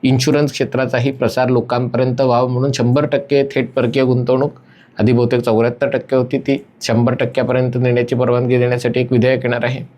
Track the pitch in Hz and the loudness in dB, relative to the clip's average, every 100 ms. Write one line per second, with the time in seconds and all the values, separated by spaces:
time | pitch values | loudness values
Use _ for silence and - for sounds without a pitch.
0 | - 127 127 147 147 - 131 - 131 127 | 2 0 2 2 0 -2 -4 -2 -2 0
1 | 123 131 117 117 127 123 120 120 123 123 | -2 -2 -2 0 0 0 0 -4 -2 -2
2 | 131 127 131 120 127 123 135 127 120 127 | -2 0 2 2 0 0 -2 0 2 2
3 | 147 139 139 143 139 135 120 - 123 123 | 2 -2 0 0 0 -2 -2 -2 0 0
4 | 131 123 123 127 147 - - - - - | 2 0 0 0 0 -6 -20 -20 -20 -2
5 | 107 120 120 123 120 110 117 120 139 123 | 2 4 2 0 2 2 2 0 -2 -2
6 | - 131 127 135 135 139 - _ - 113 | 0 0 0 -2 -2 -4 -4 _ -2 0
7 | 120 127 123 - 123 127 127 123 127 120 | 0 0 -2 -2 0 0 0 0 0 0
8 | 120 123 123 123 123 127 123 123 123 117 | 0 -2 0 0 2 0 2 0 -2 -2
9 | 120 123 123 127 127 120 120 131 - | 0 2 2 2 -2 -2 -2 -4 -10